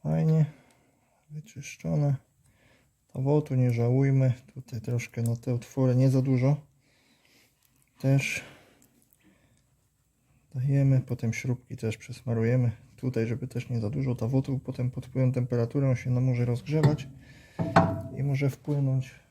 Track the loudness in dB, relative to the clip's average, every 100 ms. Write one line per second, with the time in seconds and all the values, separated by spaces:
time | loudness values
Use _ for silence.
0 | 0 0 4 4 2 -2 _ _ _ _
1 | _ _ _ -16 -14 -16 -16 -10 -2 0
2 | 0 -2 _ _ _ _ _ _ _ _
3 | _ -4 2 2 2 0 2 2 2 4
4 | 4 4 2 0 -8 -18 -12 -10 -4 -6
5 | -6 -4 -4 -4 -4 -6 -4 0 2 4
6 | 4 4 2 2 2 0 -4 _ _ _
7 | _ _ _ _ _ _ _ _ _ _
8 | 2 2 2 -6 -10 -20 _ _ _ _
9 | _ _ _ _ _ _ _ _ _ _
10 | _ _ _ _ _ -4 0 4 4 4
11 | 2 -4 -4 -2 -4 -4 _ -6 -6 -6
12 | -12 -12 -4 0 2 2 0 -2 -18 -8
13 | -4 -2 -2 -4 -6 -8 -6 -4 -4 -2
14 | -4 -2 0 0 0 -6 -6 -4 -4 -6
15 | -8 0 0 0 -2 0 0 0 0 0
16 | 0 0 0 0 0 -2 -2 2 2 0
17 | -6 -16 -20 -20 -16 -6 2 2 2 -2
18 | -8 -4 -2 2 0 -2 -4 0 2 0
19 | -2 -14 _